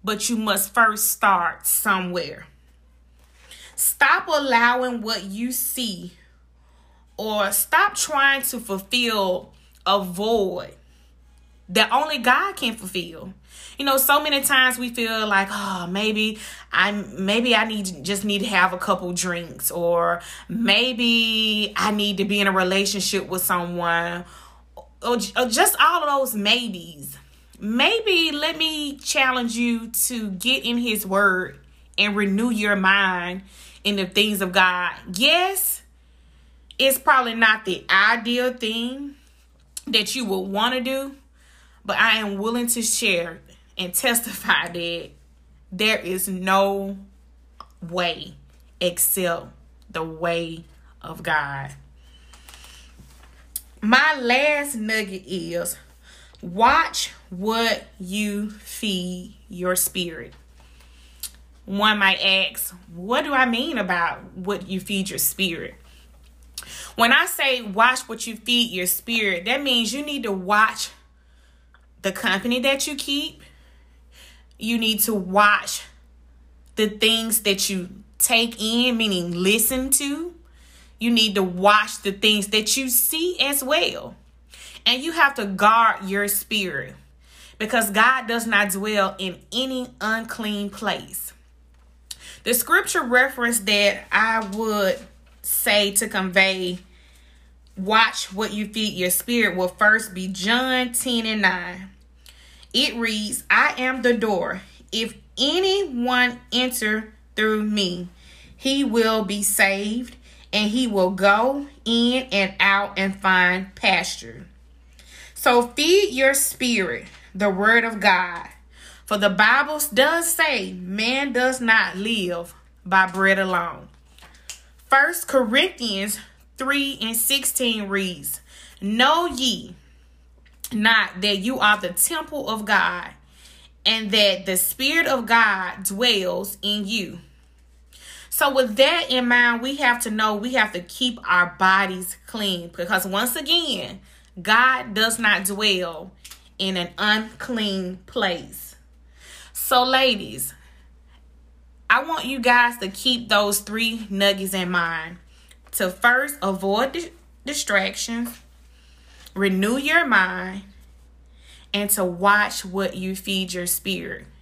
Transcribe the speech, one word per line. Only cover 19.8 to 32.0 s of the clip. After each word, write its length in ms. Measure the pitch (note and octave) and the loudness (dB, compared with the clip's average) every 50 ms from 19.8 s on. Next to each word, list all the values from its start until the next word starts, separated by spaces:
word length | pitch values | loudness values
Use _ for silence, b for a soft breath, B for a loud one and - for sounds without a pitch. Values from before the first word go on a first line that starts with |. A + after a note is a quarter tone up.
| E3+ E3+ F3 E3+ E3+ E3+ E3+ E3+ B B B B B B | 0 2 2 2 2 2 0 -2 B B B B B B
"Maybe 1200 | F3 A3+ A#3 - G3+ G#3+ A#3+ B3+ B3+ A3 A#3+ A#3+ A#3 A#3 A3+ A3+ A3 A3 A3 A3 G#3+ G#3+ G#3 G3 - | -4 -2 2 2 4 4 2 0 0 0 2 2 4 2 2 0 0 0 0 0 0 0 -2 -2 -2
I 160 | - F#3 G#3 | -2 0 0
need 280 | G#3 G#3 G#3 G#3 G3+ F#3 | 0 0 0 -2 0 -2
to 60 | G3 | -2
be 140 | F#3+ G#3 G#3 | 0 0 0
in 80 | G3 | 0
a 60 | G3 | 2
relationship 760 | F#3+ F#3+ F#3 F3+ F#3+ G3 G3+ G3 G3+ G3+ F#3 - - F#3+ F#3 | 2 2 2 2 2 0 0 0 -2 -2 -4 -2 -2 -4 -4
with 160 | - F#3 F3+ | -4 -6 -4
someone," 840 | F3+ - F#3 F3+ F3 F3 F3 F3 E3+ E3+ E3+ E3+ E3+ E3+ E3+ F3 F3+ B B B B B B B B B _ - - _ _ _ | -2 0 0 0 -2 -4 -4 -4 -2 0 0 0 -2 -4 -6 -8 -10 B B B B B B B B B _ -20 -20 _ _ _
or, 160 | - A#3 A#3+ A#3 - - - | -2 -2 -2 -2 -2 -4 -2
or 100 | A3 B3+ | -2 -2
just 280 | A#3+ A3 C#4 F#4+ G#4+ - - | 0 2 2 2 2 4 4
all 240 | C4+ D#4+ E4+ F4 D#4 | 4 4 4 2 0
of 40 | D4 | 2
those 280 | C#4+ C#4 C4+ - - | 2 2 0 0 -2
maybes. 800 | G#3+ G3+ G#3 A3+ B3 A#3+ A3 F#3+ F3 E3 E3 D#3+ D3 C#3 C#3 C#3 - b b b b b b b - | -2 2 2 2 2 0 -6 -8 -10 -12 -16 -18 -16 -16 -16 -16 -18 b b b b b b b -10
Maybe 720 | - G#3 A3+ A#3+ C#4 E4+ A4 A4+ A4 G#4+ F#4 E4+ E4 D#4+ | -6 -2 0 2 2 2 2 0 0 0 2 2 2 0
let 260 | D4 D4 D4+ D#4+ E4 | -2 -2 -2 -4 -2
me 400 | D#4 D#4+ D#4 D#4 D4+ D4 C#4+ C#4+ - | -2 -4 -4 -2 -4 -6 -6 -8 -10
challenge 580 | - - - D4 C4+ C4 B3+ B3+ A#3+ A#3 A#3 | -8 -4 0 2 2 2 2 0 -2 -2 -2
you 320 | A#3 A#3+ A#3+ A#3 A3+ A3+ A3+ - - - | -2 0 0 0 -2 -6 -6 -4 -2 -2
to 240 | - B3+ A#3 A3 G#3 | -2 -2 -4 -6 -6
get 340 | F#3+ F3 - - E3+ - - | -8 -4 -2 -2 -2 0 -2
in 140 | A#3 A#3+ A#3+ | -2 -2 -2
His 260 | A#3+ A#3+ G#3+ G#3+ - | -2 -2 -2 -4 -2
Word 540 | F#3+ F#3+ G3 G#3 G3 F#3 F#3 F3+ - - - b b b b b b b | -2 2 4 4 4 4 2 -2 -6 -10 -18 b b b b b b b
and 160 | - | -2